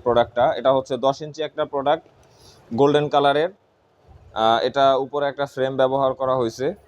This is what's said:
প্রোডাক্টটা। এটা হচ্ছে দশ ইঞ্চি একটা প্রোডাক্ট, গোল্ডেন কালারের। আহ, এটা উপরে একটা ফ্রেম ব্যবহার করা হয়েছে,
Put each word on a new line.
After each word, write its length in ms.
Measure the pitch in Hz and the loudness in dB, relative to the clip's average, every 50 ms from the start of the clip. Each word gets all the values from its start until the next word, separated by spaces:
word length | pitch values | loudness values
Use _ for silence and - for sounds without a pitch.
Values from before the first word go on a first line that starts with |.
| - | -2
প্রোডাক্টটা। 480 | 123 117 120 120 120 - 120 123 156 - | 0 2 2 0 0 0 0 0 0 0
এটা 200 | - 120 135 135 | 0 2 2 2
হচ্ছে 240 | 131 131 - 135 | 2 0 -4 -4
দশ 260 | 120 117 135 139 - 156 | -2 -2 -2 -2 -2 -6
ইঞ্চি 200 | 151 139 151 151 | -12 -10 -8 -8
একটা 220 | 147 - 151 151 | -6 -6 -6 -6
প্রোডাক্ট, 400 | 139 - 143 135 143 156 160 - _ _ _ _ _ _ _ - - - _ _ - 117 | -4 -4 -4 -2 0 -2 -2 -4 _ _ _ _ _ _ _ -20 -20 -20 _ _ -6 0
গোল্ডেন 340 | 113 139 143 147 151 147 147 | 2 4 4 4 2 0 0
কালারের। 400 | 147 143 143 143 139 147 156 185 196 _ _ _ _ _ _ _ _ _ _ - - - - - - | 0 2 2 2 2 2 0 -2 -6 _ _ _ _ _ _ _ _ _ _ -20 -20 -20 -20 -12 -4
আহ, 320 | 104 113 113 113 117 - | 0 2 2 2 2 0
এটা 300 | 127 - 139 139 139 135 | 0 0 2 2 4 2
উপরে 300 | 127 139 123 143 147 143 | 2 -2 -4 -4 -4 -4
একটা 200 | 143 131 143 139 | -4 -4 -6 -8
ফ্রেম 300 | 135 - 139 131 135 135 | -6 -4 -4 -4 -2 0
ব্যবহার 380 | 135 131 131 131 135 135 131 131 | 0 0 2 2 0 0 0 -2
করা 220 | 131 131 131 131 | -2 -2 -2 0
হয়েছে, 380 | 131 123 113 113 - 127 151 202 - _ | 0 0 -2 -4 -4 -6 -6 -6 -8 _